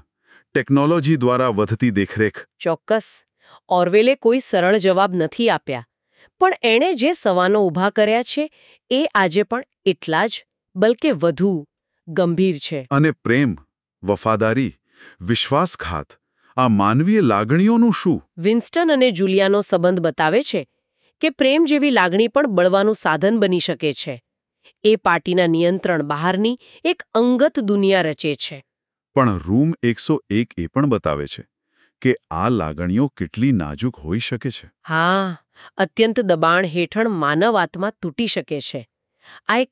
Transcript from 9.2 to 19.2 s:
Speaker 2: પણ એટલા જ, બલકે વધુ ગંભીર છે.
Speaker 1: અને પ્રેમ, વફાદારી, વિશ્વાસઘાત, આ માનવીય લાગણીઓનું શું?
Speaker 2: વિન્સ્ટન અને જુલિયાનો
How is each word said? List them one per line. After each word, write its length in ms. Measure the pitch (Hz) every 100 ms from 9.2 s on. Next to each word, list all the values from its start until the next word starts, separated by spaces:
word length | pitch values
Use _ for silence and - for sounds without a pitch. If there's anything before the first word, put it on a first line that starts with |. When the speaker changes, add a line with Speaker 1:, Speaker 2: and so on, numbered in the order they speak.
| 185 180
Speaker 2:
પણ 200 | 202 240 - _ 196
એટલા 400 | 165 - 160 214
જ, 200 | - - _ _ 185
બલકે 360 | 214 - 311
વધુ 560 | 165 170 147 196 165 143 _ _ _ 170
ગંભીર 500 | 165 175 165 190 147
છે. 300 | - 147 127
Speaker 1:
અને 200 | 139 156
પ્રેમ, 460 | - - 127 131 80 _ _ _ _
વફાદારી, 680 | 92 98 110 107 110 120 113 - _ _ - -
વિશ્વાસઘાત, 1000 | 90 117 - 139 180 - 80 78 - _ _ _ _ 127
આ 100 | 123
માનવીય 540 | 101 101 127 175 220
લાગણીઓનું 680 | 135 101 107 160 208 233 233
શું? 280 | 170 180 101 - 170
Speaker 2:
વિન્સ્ટન 540 | 190 233 - 330 330
અને 200 | 277 254
જુલિયાનો 500 | 175